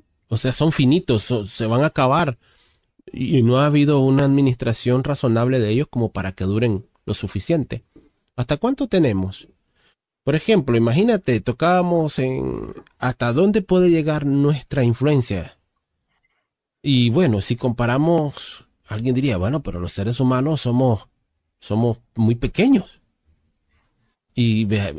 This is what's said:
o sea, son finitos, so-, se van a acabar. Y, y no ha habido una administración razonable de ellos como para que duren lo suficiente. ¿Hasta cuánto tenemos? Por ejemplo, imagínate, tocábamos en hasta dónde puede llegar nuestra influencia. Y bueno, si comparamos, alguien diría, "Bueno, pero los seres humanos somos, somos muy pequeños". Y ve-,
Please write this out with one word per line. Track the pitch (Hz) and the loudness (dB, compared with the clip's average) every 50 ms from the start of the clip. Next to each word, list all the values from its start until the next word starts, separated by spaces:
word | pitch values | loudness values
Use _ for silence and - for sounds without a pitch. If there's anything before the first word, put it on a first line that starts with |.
| - _ _ _ _ - | -20 _ _ _ _ -6
o | 113 | -4
sea, | 110 - 131 | -4 -2 -2
son | 123 - 151 160 | -2 0 0 0
finitos, | 151 - 139 127 147 180 - - 123 107 | 2 2 2 4 2 2 2 0 0 0
so-, | - - - 113 104 | 0 -2 -4 -4 -4
se | 92 - - 113 | -6 -8 -6 -2
van | 110 113 127 | 0 0 2
a | 147 | 0
acabar. | 156 - - 135 127 135 165 175 143 120 - _ _ _ _ _ _ _ _ _ _ _ _ _ - | 0 0 0 0 2 2 0 0 -2 -4 -8 _ _ _ _ _ _ _ _ _ _ _ _ _ -14
Y, | - - 131 - 165 135 | -10 -8 -2 0 2 4
y | |
no | 117 117 123 131 | 4 4 4 4
ha | 147 | 2
habido | 147 147 147 143 143 147 139 | 4 4 2 4 4 4 4
una | 131 135 135 139 143 | 4 4 4 4 4
administración | 139 135 143 139 135 123 - 131 123 113 - - 120 123 131 | 4 4 4 2 2 0 0 -2 -4 -4 -2 0 0 0 0
razonable | 127 143 143 - - 123 113 113 120 127 131 127 | 0 -2 -4 -2 0 0 2 2 2 0 0 0
de | 110 104 | 0 0
ellos | 107 123 151 - | 0 0 -2 -2
como | - 123 117 104 | -4 -4 -4 -4
para | - 95 90 95 | -4 -6 -6 -6
que | 92 - 95 | -6 -4 -2
duren | 95 101 110 123 117 104 95 - _ _ _ _ | -2 0 0 0 0 -2 -2 -6 _ _ _ _
lo | - 107 | -8 -6
suficiente. | - - 98 - 98 - - 170 160 123 - 117 120 - _ - - - _ _ _ _ _ _ | -6 -6 -8 -8 -6 -4 -2 -2 -2 -2 -4 -8 -12 -12 _ -20 -20 -20 _ _ _ _ _ _
¿Hasta | - 123 - 147 143 | -6 -4 -4 -4 -2
cuánto | - 240 277 - 285 226 | -2 -2 -2 -4 -4 -2
tenemos? | - 185 160 127 101 95 92 92 95 - - - _ _ _ _ _ _ _ _ _ _ _ _ _ _ _ | 0 2 2 2 0 0 -2 -4 -6 -10 -18 -20 _ _ _ _ _ _ _ _ _ _ _ _ _ _ _
Por | - 139 | -2 -2
ejemplo, | 156 - - 220 190 143 131 120 | 0 0 2 2 2 2 2 2
imagínate, | 117 117 117 120 160 208 240 226 190 - - 170 131 | 2 2 2 2 2 2 2 0 0 0 -2 -2 -2
tocábamos | - - 127 - 160 170 180 180 175 175 170 170 156 151 - - | -2 -4 -4 -2 0 2 2 2 2 0 0 0 0 -2 -2 -4
en | 131 131 131 131 - 64 - - 53 - - - - _ _ _ | -4 -4 -4 -4 -4 -6 -6 -8 -10 -12 -14 -18 -20 _ _ _
hasta | - 127 123 - 117 120 | -6 -6 -4 -4 -4 -2
dónde | 120 143 190 208 208 220 | 0 2 2 2 2 0
puede | 196 - 185 185 180 180 | 0 0 2 4 4 4
llegar | 170 160 151 156 151 151 143 | 2 2 2 0 -2 -2 0
nuestra | 143 139 139 139 147 151 135 - - - 139 123 | 0 2 2 2 2 0 0 -4 -4 -2 0 2
influencia. | 120 117 - 131 151 151 135 120 - 101 90 80 71 - _ _ _ _ _ _ _ _ _ _ _ _ _ _ _ _ _ _ _ _ _ _ _ _ _ | 2 2 2 2 2 2 2 0 -2 -4 -8 -8 -10 -16 _ _ _ _ _ _ _ _ _ _ _ _ _ _ _ _ _ _ _ _ _ _ _ _ _
Y | - 147 139 123 120 120 | -2 0 2 2 2 2
bueno, | 113 165 185 143 107 101 | 2 2 2 2 2 0
si | 98 - 123 | -2 -4 -4
comparamos, | - - 127 113 - 120 120 123 135 151 165 170 165 151 143 - - - - - - - _ _ _ _ | -2 -2 -2 -2 -2 -2 0 0 0 2 2 2 0 0 -2 -6 -10 -14 -16 -18 -20 -20 _ _ _ _
alguien | - 101 107 117 131 127 | -10 -8 -4 -2 -2 0
diría, | 127 135 143 107 90 | 0 0 0 0 0
"Bueno, | 87 107 143 160 | 0 -2 -2 -2
pero | - - 87 87 | -4 -6 -8 -8
los | 87 80 | -8 -6
seres | - - 98 113 120 - | -6 -4 -4 -4 -2 0
humanos | 131 127 127 127 135 151 160 135 | 0 0 0 0 0 -2 -2 -2
somos, | - 123 117 123 131 127 113 95 - _ _ _ _ _ _ _ _ _ _ _ | -2 -2 0 2 2 2 0 0 -4 _ _ _ _ _ _ _ _ _ _ _
somos | - - 104 107 117 120 110 - _ _ _ | -8 -4 -2 0 0 0 -2 -4 _ _ _
muy | - 113 110 120 | 0 2 2 2
pequeños". | 120 - 123 - - 202 262 277 208 - - - _ _ _ _ _ _ _ _ _ _ _ _ _ _ _ _ _ _ _ _ _ _ _ _ _ _ _ _ | 0 -2 -4 0 2 2 4 4 2 0 -4 -12 _ _ _ _ _ _ _ _ _ _ _ _ _ _ _ _ _ _ _ _ _ _ _ _ _ _ _ _
Y | - 120 117 110 110 113 | 0 0 2 2 0 0
ve-, | 98 107 104 98 90 76 | 0 0 -2 -2 -4 -6